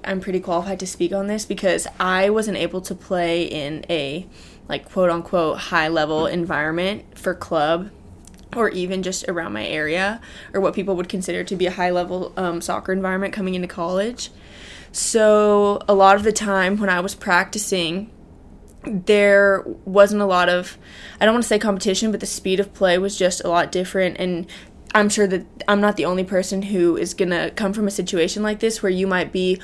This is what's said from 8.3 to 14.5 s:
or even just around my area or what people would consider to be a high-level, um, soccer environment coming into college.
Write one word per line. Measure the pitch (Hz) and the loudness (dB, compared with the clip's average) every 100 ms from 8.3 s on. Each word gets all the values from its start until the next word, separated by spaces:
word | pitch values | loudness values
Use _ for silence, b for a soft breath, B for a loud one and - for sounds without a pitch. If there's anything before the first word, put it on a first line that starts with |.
| - - 240 | -20 -12 -2
or | 214 | -2
even | 185 180 190 | 0 -4 -4
just | 185 185 - | -4 -6 -6
around | 170 165 | -6 -6
my | 104 104 | -6 -4
area | 156 151 175 196 233 B B B | -4 -2 -2 -2 -6 B B B
or | 196 | -2
what | 190 196 | 0 -2
people | 196 180 | -2 -4
would | 180 | -4
consider | 190 180 180 | -6 -4 -6
to | 180 180 | -6 -2
be | 180 | -2
a | |
high-level, | 185 180 180 180 180 185 - | 0 0 0 -2 -6 -6 -4
um, | 180 170 | -4 -4
soccer | 170 - - | -6 -6 -2
environment | 190 190 185 196 | -2 -2 -2 -4
coming | 214 185 185 | -4 -4 -4
into | 180 | -6
college. | - 170 185 220 247 - B B | -6 -4 -2 -4 -6 -14 B B